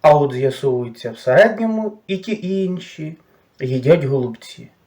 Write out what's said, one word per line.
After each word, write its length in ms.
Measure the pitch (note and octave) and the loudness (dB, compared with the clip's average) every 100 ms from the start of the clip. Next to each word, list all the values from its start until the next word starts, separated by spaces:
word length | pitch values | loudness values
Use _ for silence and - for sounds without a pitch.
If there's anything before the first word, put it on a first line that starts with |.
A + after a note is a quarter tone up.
а 140 | D#3 | 6
от 180 | D3 C#3+ | 6 4
з'ясовується 760 | B2+ C3+ B2+ C#3 B2 A#2+ A2+ A#2+ | 0 -2 -2 -2 -2 -4 -10 -12
в 80 | A2+ | -8
середньому 800 | - C3 G#3+ G#3+ A3+ A3 G#3+ - _ | 2 4 4 2 -4 -2 -6 -10 _
і 100 | F#3+ | -8
ті, 160 | G#3 | -6
і 320 | G#3 F3+ F#3+ | -6 -4 -2
інші 520 | F#3+ F3+ - - D#3 E3 _ _ _ _ | -2 -4 -10 -12 -12 -12 _ _ _ _
їдять 440 | C3 C3 B2 E3+ | -6 -2 2 2
голубці. 640 | C#3 C3+ A#2+ A2+ - - - _ | 2 -2 -4 -8 -18 -20 -20 _